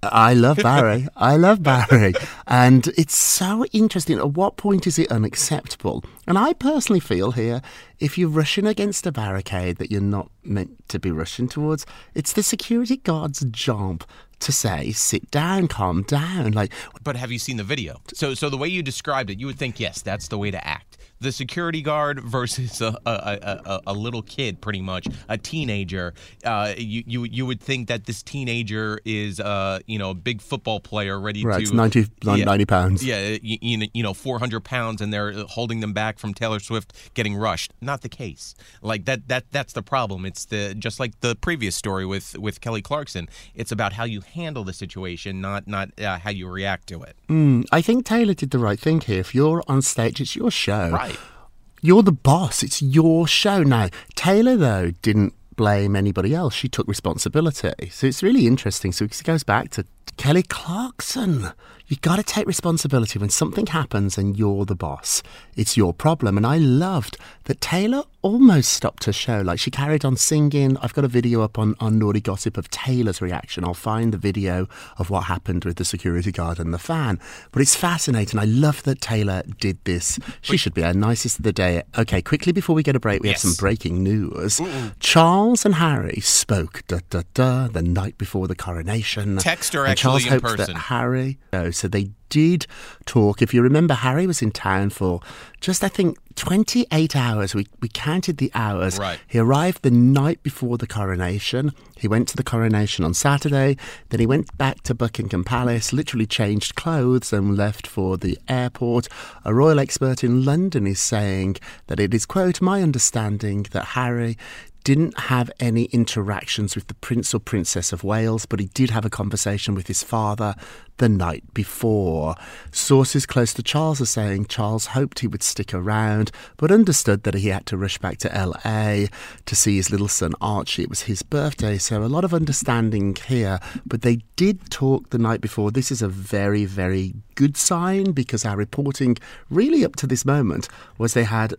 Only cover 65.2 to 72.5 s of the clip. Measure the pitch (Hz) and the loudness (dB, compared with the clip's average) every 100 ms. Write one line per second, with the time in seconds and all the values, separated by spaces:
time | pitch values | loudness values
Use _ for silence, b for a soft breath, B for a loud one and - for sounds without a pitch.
65.2 | - B B - 110 - 95 82 151 160 | -4 B B -4 0 2 2 2 0 2
66.2 | 113 101 113 151 147 127 180 185 107 - | 2 2 2 4 4 4 2 -2 -4 -10
67.2 | B B - - - 170 208 269 302 _ | B B -6 -6 -2 0 2 0 -2 _
68.2 | 190 226 262 170 123 - - - - 101 | 0 8 10 10 4 2 -2 -4 -4 -2
69.2 | - 110 95 90 - 131 139 156 139 127 | 0 0 0 0 -2 -2 0 2 2 2
70.2 | - 156 147 143 139 131 120 - 139 123 | 2 4 4 4 2 2 0 0 2 2
71.2 | 120 117 107 - 107 107 113 110 107 104 | 2 2 2 2 0 0 2 2 4 2
72.2 | 101 98 - | 0 -2 -4